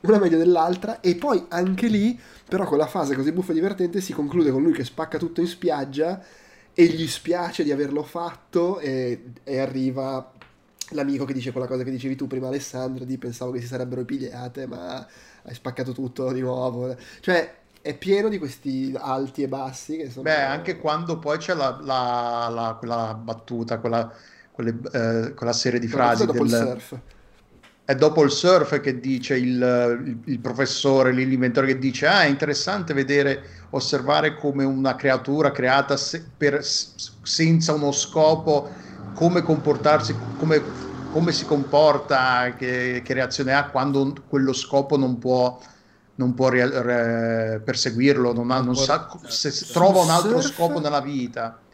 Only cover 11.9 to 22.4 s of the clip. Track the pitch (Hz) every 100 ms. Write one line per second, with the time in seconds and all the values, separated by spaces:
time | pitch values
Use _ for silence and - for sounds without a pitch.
11.9 | 131 131 131 139 131 127 139 139 127 131
12.9 | 127 127 131 123 117 127 127 120 127 123
13.9 | 127 123 139 127 123 123 131 131 - 87
14.9 | 131 - - - - - 120 135 127 127
15.9 | 127 127 123 131 127 127 127 127 120 127
16.9 | 123 - - - 175 - - _ _ 147
17.9 | 139 185 196 214 202 143 - 143 131 135
18.9 | 131 135 131 139 - 135 135 131 127 -
19.9 | 160 139 123 147 151 135 147 170 175 156
20.9 | 156 170 160 147 160 160 170 135 127 143
21.9 | 131 123 120 120 117